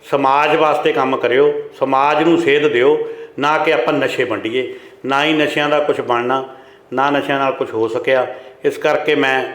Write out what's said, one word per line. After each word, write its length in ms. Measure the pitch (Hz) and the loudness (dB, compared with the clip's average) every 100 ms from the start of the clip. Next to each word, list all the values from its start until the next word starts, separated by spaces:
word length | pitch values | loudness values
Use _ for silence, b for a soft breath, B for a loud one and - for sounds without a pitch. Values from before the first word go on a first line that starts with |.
| - | -2
ਸਮਾਜ 460 | 143 135 139 151 156 | 0 2 2 2 2
ਵਾਸਤੇ 360 | 160 143 160 | 2 2 0
ਕੰਮ 240 | 147 131 131 | 0 0 0
ਕਰਿਓ, 360 | 120 123 147 147 - - | 0 4 2 2 -8 -6
ਸਮਾਜ 440 | 135 135 143 151 | 0 2 2 2
ਨੂੰ 160 | 160 165 | 2 2
ਸੇਧ 280 | - 143 147 | 2 2 2
ਦਿਓ, 420 | 120 131 151 B B B - | 2 2 2 B B B -4
ਨਾ 200 | 139 156 | 0 0
ਕਿ 140 | 156 | 2
ਆਪਾਂ 200 | 147 120 | 0 0
ਨਸ਼ੇ 320 | 147 135 - | 0 -2 -2
ਵੰਡੀਏ। 500 | 123 107 113 123 123 B B B 127 | -4 -2 -4 -4 -4 B B B -2
ਨਾ 180 | 139 | 0
ਹੀ 80 | 151 | 2
ਨਸ਼ਿਆਂ 360 | 156 147 156 147 | 2 0 0 0
ਦਾ 100 | 147 | 0
ਕੁਛ 220 | 147 139 | 0 -2
ਬਣਨਾ, 480 | 120 120 120 131 131 B B B _ | 0 -2 0 -2 -4 B B B _
ਨਾ 180 | 127 139 | -2 0
ਨਸ਼ਿਆਂ 280 | 143 139 139 | 0 -2 -2
ਨਾਲ 140 | 135 | 0
ਕੁਛ 220 | 131 139 | -2 -4
ਹੋ 140 | 110 113 | -2 -2
ਸਕਿਆ। 380 | 113 - 131 120 B B B | -2 0 0 0 B B B
ਇਸ 140 | 147 - | -4 -2
ਕਰਕੇ 360 | 156 139 - | 0 0 0
ਮੈਂ 300 | 147 135 131 127 | 0 2 0 -2